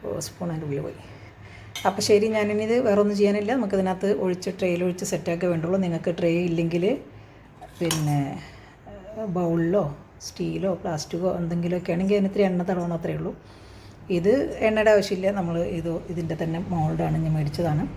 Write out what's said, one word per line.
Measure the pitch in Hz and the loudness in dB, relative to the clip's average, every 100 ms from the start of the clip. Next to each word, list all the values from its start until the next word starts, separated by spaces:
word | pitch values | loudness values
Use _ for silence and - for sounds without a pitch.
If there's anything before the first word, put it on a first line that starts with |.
| - | -6
ഓ, | - 147 | -6 -8
സ്പൂൺ | - 175 | -8 -6
അതിൻ്റെ | 160 156 | -4 -4
ഉള്ളിൽ | 143 - | -4 -6
പോയി. | - - - - - - - - - 196 | -10 -18 -20 -20 -20 -20 -18 -16 -2 -2
അപ്പോൾ | 196 202 | 0 4
ശരി, | 208 220 | 6 6
ഞാനിനി | 220 208 208 214 | 2 2 0 2
ഇത് | 240 247 | 2 4
വേറെ | 202 | 6
ഒന്നും | 208 202 | 4 4
ചെയ്യാനില്ല. | 202 208 208 262 | 4 4 2 0
നമുക്കിതിനകത്ത് | 208 196 185 180 196 208 | 2 2 0 0 0 2
ഒഴിച്ച് | 185 180 - 180 | 0 -2 -4 -2
ട്രേയിൽ | 185 175 180 | 0 2 0
ഒഴിച്ച് | 180 196 | -2 -4
സെറ്റാക്കേ | 180 - 170 180 | -4 -2 -2 0
വേണ്ടുള്ളൂ. | 170 165 190 185 | 0 0 0 2
നിങ്ങൾക്ക് | 165 180 170 | 0 -2 0
ട്രേ | 170 170 180 | 2 2 2
ഇല്ലെങ്കിൽ | 170 170 170 185 277 - - - - - - - - | 2 2 2 2 0 -4 -20 -20 -20 -20 -20 -20 -4
പിന്നെ | 170 160 151 143 139 - - - - - - 202 190 220 220 175 | -2 0 2 0 -2 -6 -14 -20 -20 -20 -18 -16 -14 -8 -4 -2
ബൗളിലോ | 175 170 165 202 147 - - - - | 0 2 2 2 0 -6 -18 -16 -16
സ്റ്റീലോ | - 170 165 190 175 | -6 -4 -2 -2 -2
പ്ലാസ്റ്റിക്കോ | 190 156 - 170 185 170 | -4 -6 -6 -2 -2 -2
എന്തെങ്കിലുമൊക്കെ | 170 170 170 175 175 175 | -2 -2 0 -2 -2 0
ആണെങ്കിൽ | 190 208 | 2 2
അതിന് | 190 | 2
ഇത്തിരി | 196 190 | 2 2
എണ്ണ | 180 175 | 2 0
തടവണം, | 180 170 170 | -2 -2 -4
അത്രയേ | 175 156 | -4 -4
ഉള്ളൂ. | 160 - - - - - - - - 175 | -6 -10 -18 -20 -20 -20 -20 -20 -2 2
ഇത് | 185 269 - - 220 | 4 4 2 0 0
എണ്ണയുടെ | 220 214 208 | 4 6 6
ആവശ്യമില്ല, | 196 190 190 202 | 4 0 0 0
നമ്മൾ | 175 170 175 175 | -2 0 -2 -2
ഇത് | 165 165 - | -4 -4 -4
ഇതിൻ്റെ | 175 160 160 | -6 -4 -4
തന്നെ | 165 165 196 | -2 -4 -2
മോൾഡാണ്, | 170 160 165 160 156 160 | 0 0 0 0 0 0
ഞാൻ | 156 | 0
മേടിച്ചതാണ്. | 147 160 170 151 277 | 0 0 0 0 -2